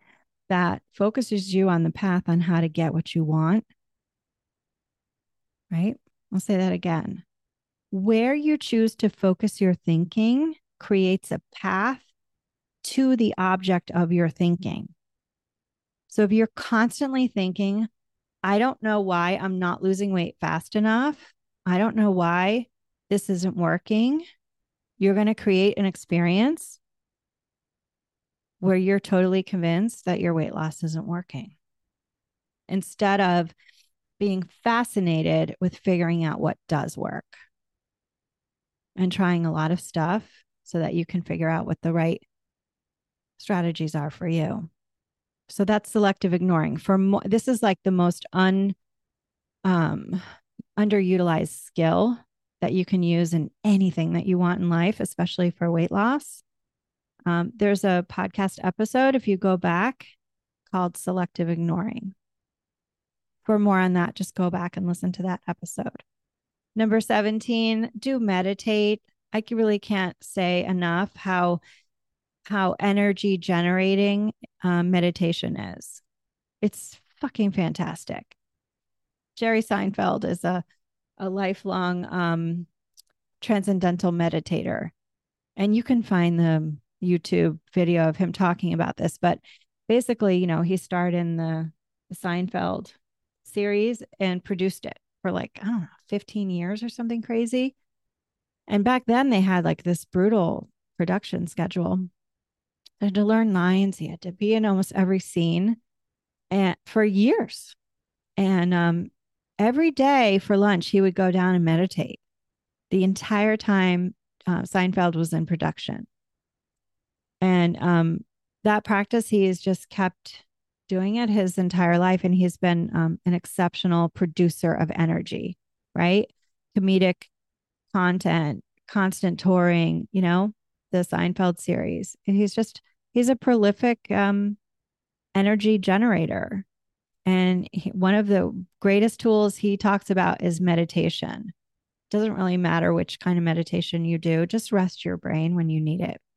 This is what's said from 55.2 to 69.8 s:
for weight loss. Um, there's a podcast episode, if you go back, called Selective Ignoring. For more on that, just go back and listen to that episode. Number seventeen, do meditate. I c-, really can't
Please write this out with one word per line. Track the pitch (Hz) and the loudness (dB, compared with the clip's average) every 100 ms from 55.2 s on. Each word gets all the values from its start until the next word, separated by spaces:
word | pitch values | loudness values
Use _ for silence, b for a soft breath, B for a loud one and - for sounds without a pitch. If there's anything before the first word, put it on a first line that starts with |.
| 175 - 175 | -4 -2 -2
for | - 170 | -2 -2
weight | 170 170 | 0 0
loss. | 196 220 285 - - _ _ _ _ _ _ _ _ - | 0 0 -2 -6 -16 _ _ _ _ _ _ _ _ -2
Um, | 170 175 - | -2 -2 0
there's | 208 196 | 0 2
a | 202 180 175 | 2 0 -2
podcast | - 190 - 196 - | -6 -6 -4 -4 -4
episode, | 185 180 220 254 262 262 | -4 -2 -2 2 2 2
if | 214 | 0
you | 190 | 0
go | 196 185 | 0 0
back, | 180 175 220 - - _ _ _ _ _ _ | 0 0 -2 -4 -14 _ _ _ _ _ _
called | 190 180 - | -2 -2 -4
Selective | - 185 175 - 170 | -4 -2 -4 -2 -2
Ignoring. | 170 165 165 208 240 190 - _ _ _ _ _ _ _ _ _ _ _ _ | 0 0 -2 -4 -6 -12 -14 _ _ _ _ _ _ _ _ _ _ _ _
For | - 214 | 0 2
more | 202 190 | 4 4
on | 185 | 4
that, | 180 175 - | 2 0 -4
just | 185 - | -8 -2
go | 180 | -2
back | 180 175 - | -2 -6 -4
and | 180 | -4
listen | 175 180 | -2 -4
to | 175 | -4
that | 185 180 - | -4 -6 -6
episode. | 175 180 - - - _ _ _ _ _ _ _ - | -10 -10 -10 -10 -10 _ _ _ _ _ _ _ -2
Number | 220 220 | 0 2
seventeen, | 214 214 208 220 - 233 226 220 226 214 | 2 0 0 -2 -2 -2 0 0 -4 -6
do | 269 262 | -4 -2
meditate. | 220 185 185 196 - 214 208 214 _ _ _ | 0 0 0 -4 -2 0 0 -2 _ _ _
I | 214 220 | -8 -4
c-, | 233 | 0
really | 220 | 0
can't | 208 | 0